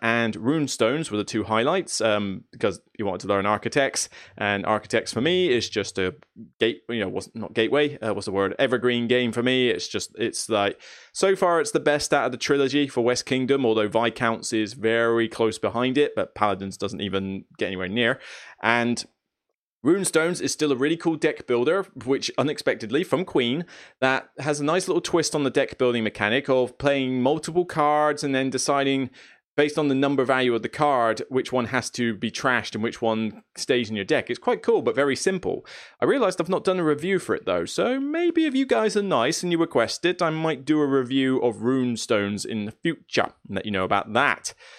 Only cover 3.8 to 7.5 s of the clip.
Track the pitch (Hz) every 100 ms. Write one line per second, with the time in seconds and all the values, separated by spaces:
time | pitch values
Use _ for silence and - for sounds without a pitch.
3.8 | 135 - - - - - 104 101 90 107
4.8 | - 113 - 110 151 185 175 120 - 104
5.8 | 95 - 92 - _ - 101 _ 117 -
6.8 | - 117 95 98 - 113 104